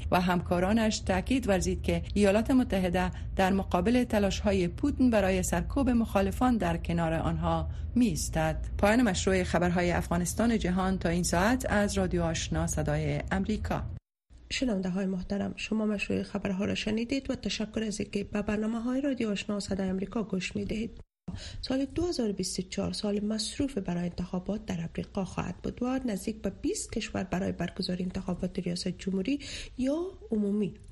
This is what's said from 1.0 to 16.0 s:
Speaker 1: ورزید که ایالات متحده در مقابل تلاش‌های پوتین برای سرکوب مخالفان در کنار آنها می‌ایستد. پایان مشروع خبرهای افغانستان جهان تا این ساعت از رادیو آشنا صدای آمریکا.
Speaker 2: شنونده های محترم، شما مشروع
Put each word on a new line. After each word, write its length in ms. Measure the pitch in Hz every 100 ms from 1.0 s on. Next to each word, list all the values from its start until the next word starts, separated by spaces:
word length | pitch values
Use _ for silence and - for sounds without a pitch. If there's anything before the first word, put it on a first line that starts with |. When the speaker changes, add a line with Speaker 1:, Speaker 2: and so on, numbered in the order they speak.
| - 185 185 262 190
Speaker 1:
ورزید 340 | 190 170 185
که 220 | - 170 -
ایالات 380 | 202 202 208 226
متحده 600 | 262 247 190 185 180 180 - - -
در 180 | 190
مقابل 500 | 190 190 180 185 247
تلاش‌های 640 | 240 214 196 185 208 196 175
پوتین 420 | - 285 254 254
برای 340 | 214 190 185
سرکوب 460 | 180 175 170 277 262
مخالفان 680 | 240 220 196 196 - 254 226
در 200 | 175 170
کنار 360 | - 170 165
آنها 560 | 160 165 160 165 165 - - - 240
می‌ایستد. 720 | 240 151 - 160 160 151 - -
پایان 240 | 202 233
مشروع 420 | 233 175 196 185
خبرهای 480 | 180 170 170 175 175
افغانستان 680 | 170 175 175 175 - 233 220
جهان 380 | 170 180 185 190
تا 120 | 170
این 140 | 175
ساعت 420 | 170 170 202 254 -
از 280 | 208 202 196
رادیو 260 | 185 175
آشنا 440 | 165 160 - 160 165
صدای 540 | - 151 151 151 147 -
آمریکا. 520 | 190 196 208 - 180 117 - - _ _ - -
Speaker 2:
شنونده 380 | - 254 190 185
های 160 | 185 190
محترم، 480 | 185 185 202 196 185
شما 300 | - 220 214
مشروع 380 | 202